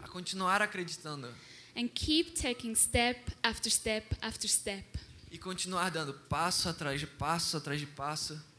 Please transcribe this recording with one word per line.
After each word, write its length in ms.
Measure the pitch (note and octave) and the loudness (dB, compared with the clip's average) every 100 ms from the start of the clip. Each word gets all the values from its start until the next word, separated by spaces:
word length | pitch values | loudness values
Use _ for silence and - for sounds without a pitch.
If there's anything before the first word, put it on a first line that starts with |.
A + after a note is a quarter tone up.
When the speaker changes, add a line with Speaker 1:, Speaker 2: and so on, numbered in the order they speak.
Speaker 1:
A 80 | - | -8
continuar 540 | F3+ F3+ F#3+ F#3 G3 | -8 -6 0 4 6
acreditando. 680 | G#3 G3+ F3 D#3 D#3 D3 B2 A#2+ - - - - | 4 0 -4 -6 -8 -8 -8 -12 -16 -20 -10 -4
Speaker 2:
And 120 | A#3+ | -2
keep 420 | - - D#4 E4+ - | -2 2 4 2 -2
taking 340 | C4+ B3 A#3 | -2 -2 0
step 560 | A3 - B3 A#3+ A#3+ - - | 4 4 6 4 2 -4 -2
after 280 | A#3 A3 A3+ | 0 0 2
step 360 | - A3+ A3 - - | 2 2 -2 -2 -4
after 260 | A3 G#3+ G#3+ | -2 -4 2
step. 360 | - - G3 F#3 - - - - | 2 2 -6 -8 -10 -10 -16 -16
Speaker 1:
E 80 | E3 | -12
continuar 520 | F#3 F#3 F3+ F#3 F#3 | -8 -4 -2 0 2
dando 220 | D#3+ D3 | 0 -2
passo 540 | C3+ - D3 E3+ F3+ F3+ | -6 -2 2 4 4 2
atrás 320 | D#3+ D3 C#3 | 0 0 -2
de 60 | D3+ | -4
passo 500 | - C#3 E3 E3 D#3+ | -4 0 2 2 0
atrás 240 | C#3+ D3 | -2 -2
de 60 | C#3+ | -4
passo. 520 | D3 C#3 D3+ - D#3 - | -6 -4 -4 -4 -8 -12